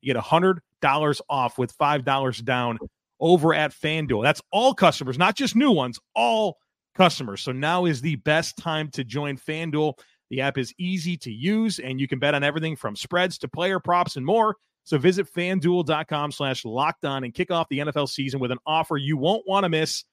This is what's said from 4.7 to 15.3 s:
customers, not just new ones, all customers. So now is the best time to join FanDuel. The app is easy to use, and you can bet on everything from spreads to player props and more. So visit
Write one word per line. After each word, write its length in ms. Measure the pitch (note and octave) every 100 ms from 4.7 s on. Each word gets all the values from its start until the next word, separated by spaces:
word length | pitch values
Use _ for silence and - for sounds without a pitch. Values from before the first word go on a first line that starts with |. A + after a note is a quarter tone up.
| -
customers, 420 | E3+ - C3 B2+
not 180 | F#3 G#3+
just 200 | C4+ A3
new 160 | C#4+
ones, 280 | F#3 B2 A#2 _ -
all 420 | A#3 A3+ G#3+ - _ _ _
customers. 480 | - F#3 - B2 G2
So 100 | -
now 340 | B2+ D3 F3+ F3+
is 160 | C#3+
the 160 | C#3 C#3+
best 380 | D3+ D3+ E3 -
time 320 | E3+ D#3 D#3
to 120 | -
join 340 | A#2 B2 D3 C3+
FanDuel. 580 | - D#3 E3 D3+ D#3 C3 - _ _
The 120 | C3
app 180 | C#3 C#3
is 140 | B2 -
easy 400 | F3+ F#3 D#3+ F3
to 140 | -
use, 480 | G#2+ D3+ G#3+ A3+ F3+
and 200 | B2 C3
you 80 | C#3
can 120 | C#3
bet 160 | C#3+ D3
on 80 |
everything 320 | C#3+ D3+ D#3+ D#3
from 200 | A2+ G#2
spreads 440 | - F3 F#3 -
to 80 | D#3
player 320 | - F3+ F#3+
props 360 | - F3 E3+ -
and 100 | C3
more. 320 | A3 A3 G3+ _ _ -
So 120 | D#3
visit 340 | D3 F#3 F#3+